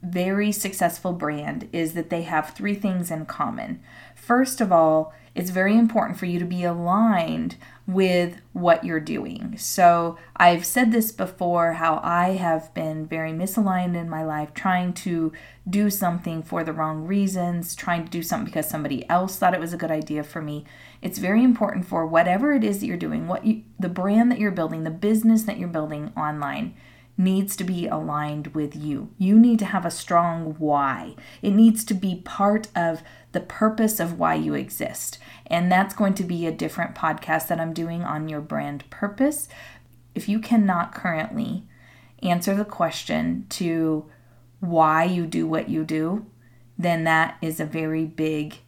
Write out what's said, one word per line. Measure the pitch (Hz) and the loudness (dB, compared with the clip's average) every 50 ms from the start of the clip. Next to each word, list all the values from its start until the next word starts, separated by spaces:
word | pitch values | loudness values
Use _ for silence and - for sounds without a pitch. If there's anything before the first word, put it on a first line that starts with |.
| - | -8
very | 180 175 180 180 190 196 202 208 208 208 | -6 -2 -2 0 0 0 2 2 0 0
successful | - - 196 190 - 185 170 170 - - 185 175 | -2 -4 -6 -2 0 0 0 0 -2 -6 -6 -4
brand | 170 - 151 151 147 147 147 147 156 - - - | -2 -4 -4 -4 -4 -6 -6 -8 -8 -8 -6 -4
is | 170 165 160 165 | -2 -2 -2 -2
that | 175 160 - | -6 -6 -4
they | - 170 165 | -4 -6 -4
have | 165 170 156 156 - | -2 -2 -2 -2 -4
three | - - 196 202 202 | -8 -6 -4 -4 -4
things | 196 202 202 185 180 175 170 | -2 -2 -2 0 0 -2 -4
in | 160 160 156 | -4 -6 -6
common. | - - - 147 123 - - - - - - - - - - - - - | -10 -6 -4 -4 -4 -4 -6 -8 -8 -10 -12 -12 -20 -20 -20 -20 -20 -20
First | - - - 240 247 262 262 - - | -20 0 2 4 4 4 2 0 -2
of | 240 190 | 0 4
all, | 185 165 160 160 156 160 156 156 - - - - _ | 6 6 6 6 6 4 2 0 -6 -20 -20 -14 _
it's | - 180 180 | -6 -6 -4
very | 180 185 185 196 208 | 0 2 2 6 6
important | 226 233 226 226 226 - - 180 - | 6 6 6 4 2 0 0 -4 -6
for | - | -4
you | 175 175 175 | -2 -2 -2
to | 180 | -2
be | 175 180 180 175 | -2 -4 -2 -2
aligned | 175 170 170 170 175 185 202 226 226 208 180 165 160 160 160 160 170 - - - - - - _ | -2 -2 -2 0 2 2 4 4 4 4 2 2 0 -2 -4 -4 -6 -6 -10 -20 -20 -20 -16 _
with | - 185 190 190 185 180 180 175 170 175 - - - - | -4 2 2 4 4 4 2 2 0 -4 -10 -20 -12 -8
what | 180 175 170 165 - - | -2 4 4 4 4 4
you're | 175 165 160 | -2 -2 -2
doing. | 151 156 160 - - - - - - - - - | -2 -4 -6 -6 -6 -8 -10 -10 -10 -10 -10 -8
So | - - - - 180 175 170 170 170 170 165 - - - - | -8 -6 0 6 8 8 8 8 2 -2 -4 -8 -16 -20 0
I've | - 185 175 175 165 175 | 6 6 6 6 6 0
said | - - 254 254 226 220 | -2 2 2 4 4 4
this | 233 220 - | 2 0 0
before, | - - 190 185 - - 185 175 175 175 170 165 165 | -2 -6 -6 -6 -4 -4 -2 0 2 2 2 2 0
how | 165 165 165 156 - - | 0 0 0 0 0 0
I | - 170 175 175 180 | 0 0 2 2 2
have | 190 190 180 170 165 160 160 - - | 0 0 0 0 0 0 -2 -6 -8
been | 175 165 160 156 156 156 | -6 -6 -4 -4 -6 -8
very | 156 165 160 160 160 160 | -6 -6 -6 -6 -4 -4
misaligned | 160 180 190 - - 208 196 185 180 180 180 175 | -4 -4 -2 0 0 2 2 2 0 0 -2 -2
in | 170 165 165 | -4 -4 -6
my | 165 156 160 | -6 -6 -4
life, | 160 151 151 151 151 - | -4 -4 -4 -6 -6 -8
trying | - - 190 185 180 180 180 175 | -4 -2 0 0 2 0 -2 -4
to | - - 190 175 165 160 160 156 - - - - - - - | -4 -4 -4 -2 0 -2 -2 -4 -6 -20 -20 -20 -16 -10 -2
do | 180 202 208 208 | 0 2 2 2
something | 196 - 202 175 170 175 - 180 160 160 156 | 0 0 0 0 -2 -2 -4 -6 -6 -6 -8
for | - - 160 165 | -6 -6 -4 -4
the | 160 156 | -4 -4
wrong | 160 156 156 156 156 156 | -4 -2 -4 -4 -6 -4
reasons, | 165 196 202 196 190 185 185 175 175 175 175 170 - - | -2 0 0 0 0 0 -2 -2 -2 -2 -4 -4 -6 -10
trying | - - - 175 170 160 | -8 -4 -2 -2 -2 -4
to | 165 | -6
do | - 170 165 | -6 -6 -4
something | - - - - | -4 -4 -4 -4
because | - - 165 151 - | -4 -4 -4 -4 -4
somebody | - 156 151 143 139 123 - - | -4 -6 -4 -4 -4 -4 -2 0
else | 165 180 185 190 190 | 0 0 0 0 -4
thought | - - 180 180 | 2 2 2 2
it | 180 | 2
was | 160 165 175 | -2 -6 -6
a | 170 | -6
good | 175 160 | -4 -4
idea | 160 156 151 - 151 151 147 | -4 -4 -4 -4 -6 -6 -6
for | 147 - 170 | -6 -8 -10
me. | 156 151 147 147 147 - - - - - - - - | -8 -8 -8 -10 -12 -14 -20 -20 -20 -20 -20 -10 -10
It's | - - - | -10 -8 -4
very | 185 180 202 220 247 | -2 2 4 6 6
important | 262 233 226 220 - - 190 180 | 6 4 4 2 -2 0 -4 -6
for | - 185 170 165 | -2 -2 -2 -2
whatever | 160 165 165 170 180 180 196 247 294 294 | 2 4 4 4 4 2 2 2 2 2
it | 269 220 | 4 2
is | 208 202 196 | 2 0 -2
that | 208 | -2
you're | - 180 | -4 -4
doing, | 175 175 156 156 156 165 | -4 -4 -4 -4 -4 -4
what | 165 185 - - | -4 -6 -2 0
you, | 220 220 - - - - - | 0 0 0 -2 -16 -8 -6
the | 185 180 | -4 -4
brand | 175 185 180 196 208 220 233 247 | -2 -2 0 4 4 6 6 6
that | 247 - | 4 2
you're | 214 208 185 | 0 -2 0
building, | 180 165 160 160 160 160 | 0 -2 -2 -2 -4 -4
the | 160 | -6
business | 160 165 - 208 220 214 220 226 226 220 220 | -6 -2 0 2 2 4 6 6 4 4 4
that | - - - | 0 -4 -4
you're | 180 175 | -6 -4
building | 170 160 156 151 156 147 151 151 - | -4 -4 -4 -4 -6 -8 -8 -8 -6
online | 156 156 151 151 151 147 139 135 139 226 - - - - - - - - _ _ | -6 -4 -4 -4 -4 -6 -6 -4 -6 -6 -8 -8 -14 -20 -20 -20 -20 -20 _ _
needs | - 185 190 190 190 196 196 - | 0 2 2 2 2 0 -2 -4
to | - 185 | -6 -4
be | 175 185 175 170 | -4 -2 -4 -2
aligned | - - 156 160 160 147 147 151 151 147 151 147 156 | -4 -4 -4 -4 -4 -4 -4 -4 -4 -6 -8 -8 -6
with | 147 156 151 143 147 | -4 -4 -4 -4 -6
you. | 151 147 151 147 131 - - - - | -8 -6 -6 -6 -6 -8 -12 -6 -2
You | 190 185 202 220 | 2 6 8 10
need | 226 247 233 220 | 10 10 8 4
to | 208 | 2
have | - - 190 175 | 0 -2 -2 -2
a | 170 | -2
strong | - - - - 180 170 170 175 165 165 165 160 156 156 | -6 -6 -6 2 4 4 4 4 0 -4 -6 -8 -6 -4
why. | 160 151 147 143 139 135 131 95 82 85 - - - - - - - | 0 2 2 4 2 2 -2 -4 -8 -12 -16 -18 -20 -20 -18 -4 -2
It | 196 | 2
needs | 196 208 226 226 220 220 - | 6 8 8 8 8 6 0
to | - 214 | -2 -2
be | 185 190 190 180 180 - | -2 0 -2 -4 -4 -8
part | - - - 202 202 208 214 214 - - | -12 -4 0 2 2 2 2 -2 -4 -4
of | - 170 165 165 160 - - - - - _ _ | -2 0 0 -2 -4 -8 -16 -20 -20 -20 _ _
the | 180 | -8
purpose | 165 - - - 214 220 220 220 226 214 214 - | -6 -6 -4 0 0 0 2 2 0 0 2 0
of | 180 170 170 165 | -2 -4 -2 -2
why | 170 160 160 | 0 0 0
you | 156 156 156 147 | 0 -2 -2 -2
exist. | 143 131 - - - - - - - - - - - - - - - - | -4 -6 -6 -8 -8 -8 -8 -8 -8 -10 -10 -12 -14 -20 -20 -20 -20 -8
And | - - 170 175 180 | -4 -2 0 2 4
that's | 185 180 196 196 - | 4 4 4 2 0
going | - 214 196 190 | 0 0 0 2
to | 196 190 | 0 -2
be | 175 175 170 170 | -4 -4 -4 -2
a | 165 160 | -4 -4
different | - 165 156 - - 170 - - | -4 -6 -6 -4 -4 -6 -6 -6
podcast | - - 160 156 160 - - 160 165 - - | -4 -4 -4 -4 -4 -4 -2 -2 -2 0 -2
that | 180 165 | -4 -2
I'm | 165 165 165 | -2 -4 -4
doing | 165 165 165 165 170 175 | -6 -6 -6 -4 -6 -6
on | - 151 151 156 160 | -6 -6 -6 -6 -6
your | 156 147 | -6 -8
brand | 147 160 156 147 143 143 143 143 - - | -8 -6 -6 -6 -6 -6 -8 -10 -12 -16
purpose. | - - - 208 208 - 269 294 302 - - - - - - - - - - _ _ - _ _ _ | -10 -6 -6 -6 -2 0 0 0 0 -2 -8 -12 -16 -20 -20 -20 -20 -20 -20 _ _ -20 _ _ _
If | 190 - - | -10 -4 -2
you | 202 220 | -2 -2
cannot | 220 - 233 226 208 196 185 175 175 - - | 0 2 4 4 4 4 4 0 -2 -4 -6
currently | - - 185 165 156 156 - - 151 - - - 185 - - - - - - - - - - - - - | -8 -4 -4 -2 -2 -4 -4 -4 -6 -6 -4 -6 -8 -10 -12 -20 -20 -20 -20 -20 -20 -20 -20 -20 -6 0
answer | 185 175 175 175 - 196 | 0 0 2 2 0 0
the | 202 208 | 0 -2
question | 202 - - 180 - - - - - - 151 156 82 85 - - - | -4 -2 -2 -2 -2 -2 -6 -6 -4 -2 -2 0 0 -2 -4 -6 -10
to | - - 185 170 165 165 160 160 156 151 151 - - _ _ _ - - _ _ _ _ | -6 -4 -2 0 0 0 0 0 0 -2 -4 -8 -18 _ _ _ -20 -20 _ _ _ _
why | 190 175 170 165 160 156 156 160 165 | -4 0 4 4 6 6 6 4 2
you | 175 185 175 170 | 2 2 0 -2
do | 160 165 170 165 | -2 -2 -2 -2
what | 160 156 160 - - | 0 0 -2 -2 -2
you | - 160 156 | -2 -4 -2
do, | 160 160 156 156 160 185 214 220 - _ _ _ - _ _ - - _ | -2 -2 -2 -2 -2 -2 -4 -6 -10 _ _ _ -20 _ _ -20 -20 _
then | - 170 175 170 165 165 | -4 0 0 0 0 2
that | 165 160 160 160 165 - - | 2 2 2 2 0 -2 -6
is | - 160 156 - | -6 -6 -4 -4
a | 160 | -8
very | 151 - 160 160 156 160 160 160 | -6 -4 -4 -4 -2 -2 -2 -2
big | 156 160 - 160 156 156 151 151 151 156 - - | -4 -2 -2 -2 -2 0 -2 -4 -6 -8 -16 -20